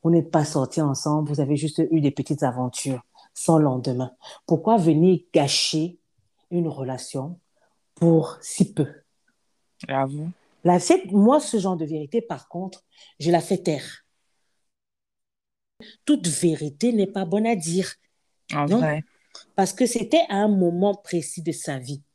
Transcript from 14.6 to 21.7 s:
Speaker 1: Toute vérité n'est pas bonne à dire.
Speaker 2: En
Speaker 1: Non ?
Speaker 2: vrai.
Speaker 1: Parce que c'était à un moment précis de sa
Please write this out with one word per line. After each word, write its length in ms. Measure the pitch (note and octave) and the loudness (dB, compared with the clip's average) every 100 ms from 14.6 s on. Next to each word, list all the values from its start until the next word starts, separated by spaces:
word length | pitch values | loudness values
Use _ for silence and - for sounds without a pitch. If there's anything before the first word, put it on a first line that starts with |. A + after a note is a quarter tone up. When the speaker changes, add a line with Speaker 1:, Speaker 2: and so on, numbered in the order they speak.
| _ _ _ _ _ _ _ _ _ _ _ _ - _ - | _ _ _ _ _ _ _ _ _ _ _ _ -20 _ 0
Speaker 1:
Toute 220 | D4+ E3+ | 0 0
vérité 680 | C#3+ F3 D#3 D3 C#3 A#3+ | 0 0 0 -6 -2 0
n'est 140 | A3+ F#3+ | 2 0
pas 180 | G3 F3+ | -2 -2
bonne 200 | G3+ A3 | 0 0
à 120 | A3+ | 0
dire. 360 | D#3+ F3+ F3+ - _ _ _ _ - | -2 -2 -4 -10 _ _ _ _ -8
Speaker 2:
En 120 | D3 D3 | -4 2
Speaker 1:
Non ? 120 | G#3+ | 2
Speaker 2:
vrai. 240 | D#3 D3+ - _ _ - - - | 2 -2 -6 _ _ -20 -8 -2
Speaker 1:
Parce 180 | F#3+ | -2
que 120 | - B3+ | 2 0
c'était 380 | A#3+ G#3 C4+ A3 | 0 2 2 2
à 80 | G3+ | 2
un 100 | G#3+ | 2
moment 480 | G3 F3 F3 G3+ G3 | 4 2 2 0 0
précis 460 | - F3 - - | -4 -6 -6 -8
de 100 | E3 | -8
sa 260 | D3+ - | -6 -6